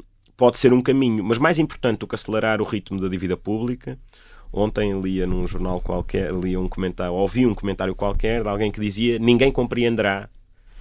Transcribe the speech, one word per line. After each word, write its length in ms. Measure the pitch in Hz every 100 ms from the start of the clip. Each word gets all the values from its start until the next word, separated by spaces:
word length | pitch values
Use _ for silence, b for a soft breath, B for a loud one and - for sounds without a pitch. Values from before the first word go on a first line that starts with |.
| - _ _ -
pode 200 | 123 -
ser 160 | 127
um 80 | 127
caminho. 420 | 127 135 127 110
Mas 160 | 98 117
mais 180 | 160 160
importante 420 | 151 - 123 107
do 80 | 104
que 80 | 113
acelerar 460 | - 110 110 107
o 40 | 104
ritmo 340 | 104 - 98
da 80 | 95
dívida 280 | 92 92 90
pública, 600 | - 107 120 123 - 127 - b b b b
ontem 460 | - 107 107 104 95
lia 260 | 95 95 92
num 220 | 92 90
jornal 340 | 92 90 90
qualquer, 500 | - 87 - 95 87
lia 260 | 90 92 92
um 80 | 92
comentário, 460 | - 95 - 90
ouvi 320 | 90 98 117 123
um 100 | 101
comentário 400 | 101 95 95 95
qualquer 480 | 101 98 110 117
de 60 | 104
alguém 220 | 101 107
que 80 | 104
dizia: 380 | 104 98 120 113
"Ninguém 340 | 117 120 135
compreenderá 800 | 131 120 120 117 113 101 98 107 - - _ b b